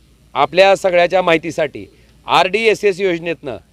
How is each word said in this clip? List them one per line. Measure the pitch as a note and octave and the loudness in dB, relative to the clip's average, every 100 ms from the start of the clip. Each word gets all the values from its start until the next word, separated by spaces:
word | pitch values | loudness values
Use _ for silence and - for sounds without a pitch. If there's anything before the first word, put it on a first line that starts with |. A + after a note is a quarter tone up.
| _ _ _ | _ _ _
आपल्या | - C#3+ E3 F#3+ F#3+ | -2 0 4 4 4
सगळ्याच्या | G3 F3 F3 F#3 | 2 2 2 0
माहितीसाठी | F3+ E3 E3 D3 D3+ A#2 F#2+ _ _ _ - | 0 0 -2 -6 -6 -6 -18 _ _ _ -2
आरडीएसएस | C#3 F#3 G3 A3+ G3 G#3 F3+ | 0 2 0 0 2 0 0
योजनेतनं | G3 E3+ E3+ D3+ C#3+ G#2+ - | -2 -2 -6 -8 -10 -12 -16